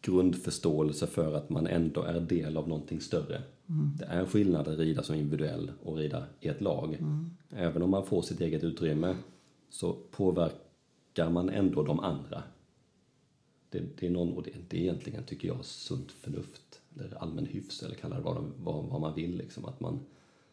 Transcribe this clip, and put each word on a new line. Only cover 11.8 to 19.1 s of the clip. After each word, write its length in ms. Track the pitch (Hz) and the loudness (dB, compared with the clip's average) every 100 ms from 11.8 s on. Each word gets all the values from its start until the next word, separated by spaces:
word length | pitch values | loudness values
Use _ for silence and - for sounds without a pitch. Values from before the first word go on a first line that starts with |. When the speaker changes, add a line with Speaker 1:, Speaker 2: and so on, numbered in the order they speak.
Speaker 1:
de 160 | 76 80 | 2 2
andra. 440 | 95 71 71 85 - - _ _ _ _ _ _ _ _ _ _ _ | 2 -2 -4 -10 -10 -18 _ _ _ _ _ _ _ _ _ _ _
Det, 140 | - - - | -6 -6 -2
det 80 | 87 | 0
är 40 | |
någon, 220 | 87 85 | 4 2
och 100 | 85 | 0
det, 80 | - - 87 | -6 -10 -6
det 80 | 87 | 0
är 40 | |
egentligen, 420 | 90 85 - - | 2 0 -4 -8
tycker 240 | - - 87 | -8 -6 -4
jag, 180 | - - | -4 -6
sunt 460 | - - 131 - | -12 -6 -6 -6
förnuft 680 | - - - - - - - _ - | -12 -8 -8 -8 -14 -20 -20 _ -14
eller 160 | - - | -12 -8
allmän 300 | 85 80 - | -6 -4 -4
hyfs, 380 | 101 - - | -6 -8 -10
eller 120 | 85 - | -8 -8
kalla 200 | - - | -6 -4
det 60 | |
vad, 300 | 85 82 78 - | -2 -2 -4 -6
vad, 280 | 82 78 - | -4 -4 -2
vad 160 | 76 | -2
man 140 | 78 | -2